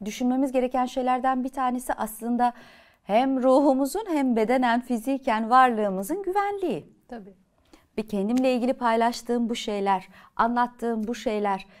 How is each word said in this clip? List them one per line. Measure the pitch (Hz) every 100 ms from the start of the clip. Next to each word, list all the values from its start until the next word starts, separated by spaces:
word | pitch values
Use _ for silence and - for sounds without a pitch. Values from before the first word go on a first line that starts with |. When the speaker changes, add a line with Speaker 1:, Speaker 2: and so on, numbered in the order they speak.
Speaker 1:
düşünmemiz | 202 - 247 262 269
gereken | 254 247 254 247
şeylerden | 269 247 254 262 262
bir | 254
tanesi | 277 254 247 -
aslında | - 214 - 226 240 240 240 - - - _
hem | - 208 269 269
ruhumuzun | 254 262 294 262 277 381 453
hem | 302 262 226
bedenen, | 220 262 247 240
fiziken | 247 240 220 269 269 214 220
varlığımızın | 254 254 220 208 190 196 359
güvenliği. | 381 392 403 403 359 175 - _ -
Speaker 2:
Tabii. | 240 196 - _ _ _ - _ -
Speaker 1:
Bir | 214
kendimle | 202 202 247 262
ilgili | 254 247
paylaştığım | - 240 226 233 240 - 240 233
bu |
şeyler, | 233 - 202 196 190 185 - - -
anlattığım | 226 240 240 240 233 226 214
bu |
şeyler | 240 254 214 208 196 - -